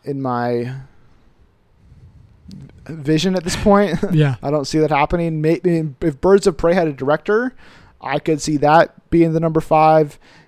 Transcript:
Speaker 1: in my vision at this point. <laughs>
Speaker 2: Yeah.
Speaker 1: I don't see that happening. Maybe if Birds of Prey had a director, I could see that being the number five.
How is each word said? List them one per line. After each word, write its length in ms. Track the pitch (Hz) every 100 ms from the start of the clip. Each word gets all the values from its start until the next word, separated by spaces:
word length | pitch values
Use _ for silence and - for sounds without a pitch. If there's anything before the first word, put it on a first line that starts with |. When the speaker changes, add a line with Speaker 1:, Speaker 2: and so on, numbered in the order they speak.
Speaker 1:
in 180 | 147 139
my 540 | 131 123 120 120 123 135 135 - _ _ _ _ _ _ _ _ _ - - - - _ - - 139 - -
vision 500 | 160 139 156 190 185
at 80 |
this 120 | 170 -
point. 420 | 208 202 202 165 196
<laughs> 60 |
Speaker 2:
Yeah. 220 | 156 143 123
Speaker 1:
I 100 | 139
don't 140 | 151 135
see 140 | 156
that 100 | 151
happening. 520 | 143 147 175 165 156
Maybe 480 | 156 170 180 165 160 131
if 200 | 165 135
Birds 260 | 180 190 202
of 100 | -
Prey 160 | 170
had 140 | 185 165
a 60 |
director, 600 | 135 135 156 - 214 254 - - - - _
I 180 | 131 143
could 220 | - 151
see 160 | - 147
that 520 | 147 160 - - _
being 240 | 170 165
the 60 | 160
number 220 | 165 156
five. 580 | - 156 156 156 147 - _ -